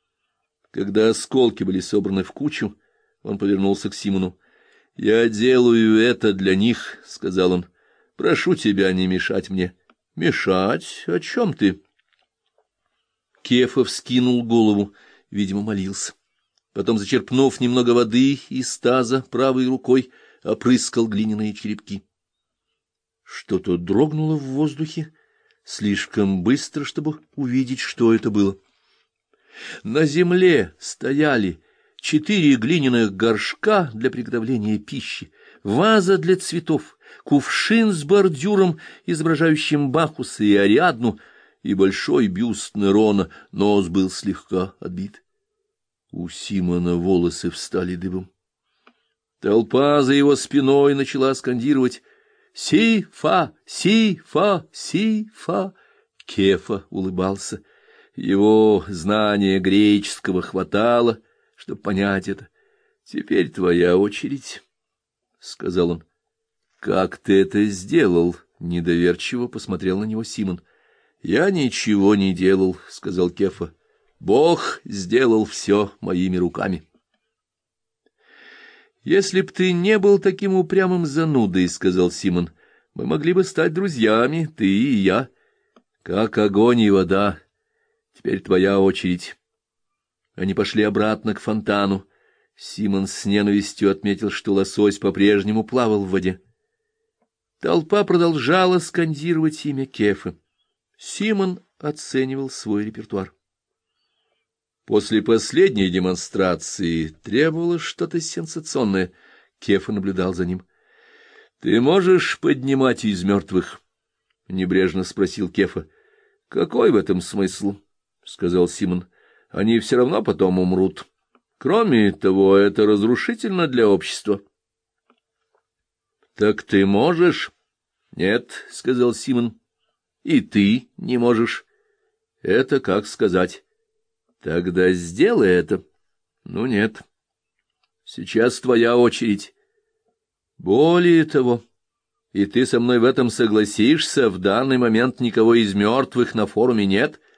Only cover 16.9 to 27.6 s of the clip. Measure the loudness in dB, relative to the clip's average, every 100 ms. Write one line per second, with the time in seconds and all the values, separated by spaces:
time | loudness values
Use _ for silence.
16.9 | -2 0 -2 0 2 2 2 0 2 2
17.9 | 2 2 2 2 0 -6 -8 -8 -4 0
18.9 | 2 0 -2 -4 -2 0 0 0 -2 2
19.9 | 2 2 _ _ _ -6 -2 2 2 0
20.9 | -2 -2 -2 -4 -4 -6 -8 -10 -10 -10
21.9 | -14 -14 _ _ _ _ _ _ _ _
22.9 | _ _ _ -20 -18 -6 -4 -2 -4 0
23.9 | 0 0 -2 -4 -4 -4 -4 -4 -4 -8
24.9 | -8 -12 _ _ _ _ _ -18 -6 -4
25.9 | -4 -4 -2 0 0 0 -2 -2 -10 -8
26.9 | -8 -6 -8 _ -8 -4 -2